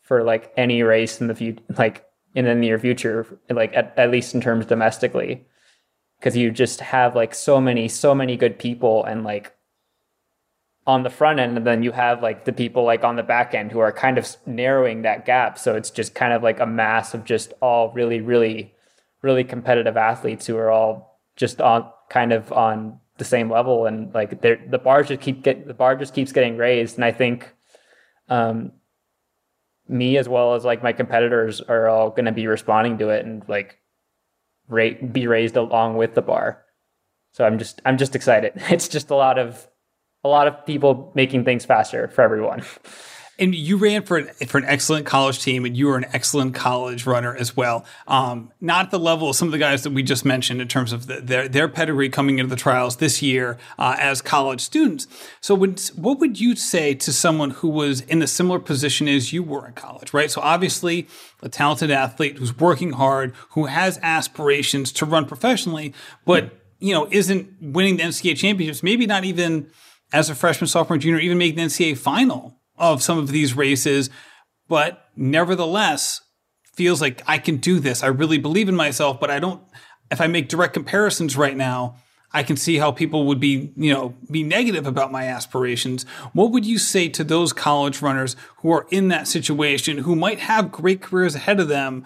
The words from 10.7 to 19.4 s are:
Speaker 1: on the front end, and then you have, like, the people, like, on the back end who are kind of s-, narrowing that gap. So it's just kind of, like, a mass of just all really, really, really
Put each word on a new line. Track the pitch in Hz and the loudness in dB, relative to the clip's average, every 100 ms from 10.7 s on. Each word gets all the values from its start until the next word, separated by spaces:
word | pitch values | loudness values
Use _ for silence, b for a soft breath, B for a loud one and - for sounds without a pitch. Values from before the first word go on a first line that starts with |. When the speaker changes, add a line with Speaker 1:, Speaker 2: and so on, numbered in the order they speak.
| _ - | _ 0
Speaker 1:
on | 131 | 2
the | 127 | 0
front | - 151 151 | 2 2 4
end, | 123 120 | 0 0
and | 117 | 0
then | 117 | 0
you | 120 | 0
have, | 117 120 120 | 0 0 0
like, | 117 107 - | -2 -4 -6
the | |
people, | 117 117 123 | -4 -2 0
like, | 117 117 | 2 2
on | 120 120 | 2 0
the | |
back | 107 120 120 | 0 0 0
end | 113 107 | -4 -4
who | 113 | 0
are | 110 | 0
kind | 104 131 123 | 2 0 0
of | |
s-, | 117 - - | -2 -8 -10
narrowing | 117 127 135 127 113 | -4 0 2 2 0
that | 113 104 117 | -2 -2 2
gap. | 123 113 - | 2 2 -2
So | 123 110 | -2 -2
it's | - | -4
just | - 107 - | -8 -6 -2
kind | 123 | 0
of, | 117 | 2
like, | 117 110 | 2 0
a | 113 | 0
mass | 113 110 113 - | 0 0 0 -2
of | 117 | -8
just | 107 110 - - | -2 -2 -4 -2
all | 127 120 113 | 2 2 2
really, | 123 117 117 | 0 -2 -2
really, | 110 120 113 110 104 _ _ _ _ _ | 2 2 2 0 -12 _ _ _ _ _
really | 135 131 | 0 2